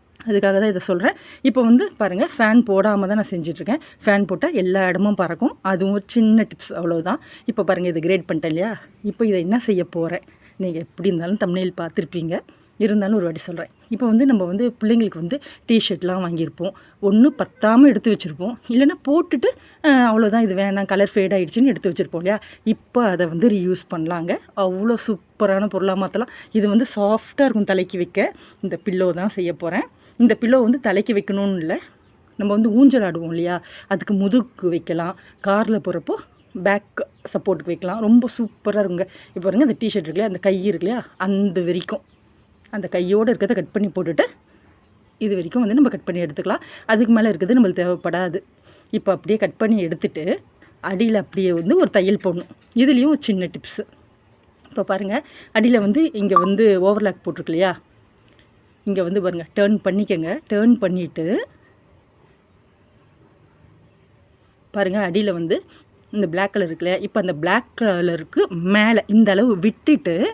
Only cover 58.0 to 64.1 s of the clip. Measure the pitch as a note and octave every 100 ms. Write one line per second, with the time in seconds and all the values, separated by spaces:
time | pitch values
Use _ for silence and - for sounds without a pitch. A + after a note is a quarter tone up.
58 | _ _ _ _ _ _ _ _ - F#3+
59 | F3 G3 F3+ E3+ D#3 - G3+ G#3+ G3 F#3+
60 | G#3 F3+ D#3+ B3+ - G#3 A3+ A#3+ F#3+ F#3
61 | F3 - D#3+ C4+ B4+ _ _ _ _ _
62 | _ _ _ _ _ _ _ _ _ _
63 | _ _ _ _ _ _ _ _ _ _
64 | _